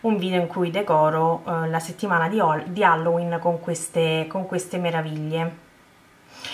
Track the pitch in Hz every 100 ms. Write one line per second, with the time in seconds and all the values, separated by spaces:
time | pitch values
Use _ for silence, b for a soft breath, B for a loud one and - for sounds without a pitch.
0 | 226 208 185 180 170 180 175 180 208 156
1 | 156 160 165 165 170 170 160 160 165 -
2 | 202 170 165 214 170 151 151 180 190 160
3 | 165 170 170 170 175 165 - 165 - 170
4 | 165 160 156 190 185 180 180 185 175 165
5 | 160 151 151 160 165 165 - _ _ _
6 | _ _ - B B